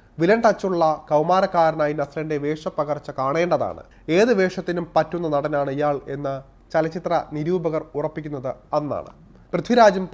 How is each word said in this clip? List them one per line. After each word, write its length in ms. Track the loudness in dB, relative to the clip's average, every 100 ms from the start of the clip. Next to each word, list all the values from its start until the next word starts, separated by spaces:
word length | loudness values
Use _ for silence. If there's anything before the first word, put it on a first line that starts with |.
| _ 0
വില്ലൻ 220 | 2 4
ടച്ചുള്ള 640 | 4 2 0 2 2 0 0
കൗമാരക്കാരനായി 840 | 2 4 2 2 4 2 2 0
നസ്രൻ്റെ 460 | -2 -4 -6 -4 -4
വേഷപ്പകർച്ച 720 | -4 -4 -6 -4 -4 -6 -6 -4
കാണേണ്ടതാണ്. 640 | -2 0 2 0 0 -6 -14 -14 0
ഏത് 260 | 2 4
വേഷത്തിനും 520 | 4 2 -2 -6 -6 -2 0
പറ്റുന്ന 320 | 0 -2 -2
നടനാണ് 420 | -2 0 -2 -2
ഇയാൾ 300 | 0 0 -2 -4
എന്ന് 340 | -8 -6 -8 -10 _ _
ചലച്ചിത്ര 500 | -2 0 -2 -2 -2 -2
നിരൂപകർ 520 | -4 -2 -2 -2 -4 -6
ഉറപ്പിക്കുന്നത് 600 | -6 -6 -6 -10 -8 -8 -10 -4
അന്നാണ്. 360 | -4 -2 -4 -8 -16 -20 -20 -6
പൃഥ്വിരാജും 560 | -6 0 6 6 4 -2